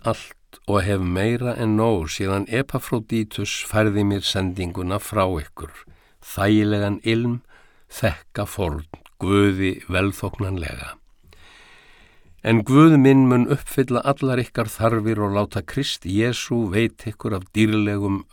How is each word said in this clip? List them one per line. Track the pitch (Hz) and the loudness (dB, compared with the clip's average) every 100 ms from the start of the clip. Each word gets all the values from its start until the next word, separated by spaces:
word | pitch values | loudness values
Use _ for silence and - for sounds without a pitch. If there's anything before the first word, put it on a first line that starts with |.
| - | -4
allt | - - - _ - | -6 -8 -20 _ -14
og | - 101 95 | -2 0 0
hef | 98 | 0
meira | 90 90 110 120 123 117 | 0 0 0 -2 -4 -2
en | 110 107 | 0 2
nóg | 117 98 78 | 2 0 -2
síðan | - 95 98 98 | -4 -2 -2 -2
Epafrodítus | 113 135 127 - 123 110 113 107 - 101 - - | -4 -4 -6 -4 -4 -2 -4 -4 -6 -6 -6 -4
færði | 107 110 101 101 | 0 2 2 0
mér | 101 | 0
sendinguna | - 98 92 92 87 92 90 98 | -2 -2 -2 -4 -6 -6 -4 -4
frá | - 107 92 | -4 0 0
ykkur, | 85 76 - 76 - - - _ _ | -2 -8 -14 -18 -18 -20 -20 _ _
þægilegan | - - 98 107 104 104 101 101 | -10 -2 4 4 4 0 -2 -4
ilm, | 113 113 120 120 - - _ _ _ | -2 -2 -2 -4 -10 -20 _ _ _
þekka | - 110 - - - 104 | -4 -4 -4 -10 -8 -6
fórn, | - 87 73 - - - - | -4 -4 -4 -10 -18 -18 -6
Guði | 92 101 101 95 95 - - | 0 4 4 2 -2 -4 -4
velþóknanlega. | 92 98 - 98 - 95 92 73 60 - - _ _ _ - - - - - _ - _ _ _ - 110 | -2 -2 -4 -8 -6 -6 -6 -8 -10 -14 -16 _ _ _ -20 -20 -20 -20 -20 _ -20 _ _ _ -6 0
En | 113 | 2
Guð | 107 139 160 147 | 4 6 8 8
minn | 135 135 131 | 8 8 6
mun | 123 123 | 4 2
uppfylla | 139 - - 123 120 139 | -2 -4 -4 -2 0 -2
allar | 139 135 127 | -2 -2 -2
ykkar | 117 - 107 | -4 -4 -6
þarfir | - 113 113 107 107 | 0 0 0 -2 -2
og | 104 101 | 0 0
láta | 104 104 - | -2 -4 -6
Krist | - 143 - 85 | -6 -6 -6 -4
Jesú | 98 120 117 - 120 107 | 0 0 -2 -2 -2 0
veit | 101 117 - | 0 0 -2
ykkur | 110 - 117 95 | -14 -8 -6 -6
af | 92 | -4
dýrlegum | 107 110 107 104 101 101 98 - | 2 2 2 0 -2 -2 -4 -4